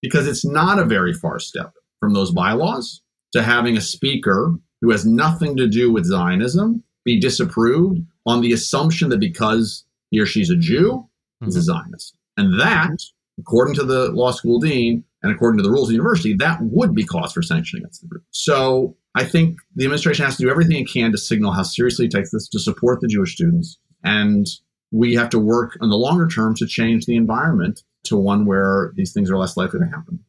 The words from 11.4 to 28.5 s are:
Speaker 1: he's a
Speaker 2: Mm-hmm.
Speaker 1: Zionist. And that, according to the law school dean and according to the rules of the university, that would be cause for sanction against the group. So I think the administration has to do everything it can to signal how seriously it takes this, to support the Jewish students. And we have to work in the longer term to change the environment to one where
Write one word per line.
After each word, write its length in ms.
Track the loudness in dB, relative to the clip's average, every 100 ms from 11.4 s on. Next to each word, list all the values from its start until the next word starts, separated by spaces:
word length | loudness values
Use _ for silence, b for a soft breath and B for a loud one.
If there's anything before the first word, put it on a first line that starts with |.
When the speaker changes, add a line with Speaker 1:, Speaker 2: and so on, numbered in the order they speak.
Speaker 1:
he's 120 | -6 -2
a 40 |
Speaker 2:
Mm-hmm. 60 | -2
Speaker 1:
Zionist. 500 | -2 -8 -18 -20 _ _ -2
And 240 | 0 2
that, 360 | 2 2 0 -4 -10 _ _ -20
according 360 | -2 2 2
to 100 | 0
the 260 | 0 0 0
law 200 | 0 0
school 260 | 0 0 0
dean 460 | 2 0 0 -2 -6 _
and 100 | -4
according 260 | 0 2 2
to 40 |
the 80 | 2
rules 140 | 2
of 60 | 2
the 60 | 0
university, 380 | 2 0 0
that 260 | 0 0 -2
would 320 | 0 0 2
be 100 | 0
cause 280 | -2 -4 -6
for 100 | -6
sanction 360 | -2 -2 -4 -10
against 220 | -14 -18
the 80 | -18
group. 160 | -18 _
So 680 | -8 -2 0 2 0 -2 -6 _
I 100 | -6
think 340 | 0 2 2 0 _ -4
the 80 |
administration 400 | -2 0 0 0
has 120 | 0 0
to 60 |
do 80 | 0
everything 320 | 2 2 2
it 80 | -2
can 220 | 0 0
to 60 | 0
signal 340 | -2 0 0
how 100 | 0
seriously 440 | -4 0 -2 0 0
it 40 |
takes 200 | 0 -2
this, 180 | -6 -6
to 100 | -6
support 420 | -4 0 0 0
the 80 | 0
Jewish 260 | 0 -2
students. 440 | 0 0 2 -2 -10 _ _
And 440 | -2 0 2 2 0 -6 _ _ _
we 240 | 0 2
have 160 | 2 2
to 80 | 0
work 400 | 2 2 0 -2
in 100 | 0
the 60 | 2
longer 300 | 2 2 2
term 280 | 0 0 0
to 100 | -4
change 400 | -2 0 0 0
the 100 | 0
environment 680 | 0 0 0 0 -2 -6 _ _
to 120 | -4 0
one 300 | 2 2
where 460 | 2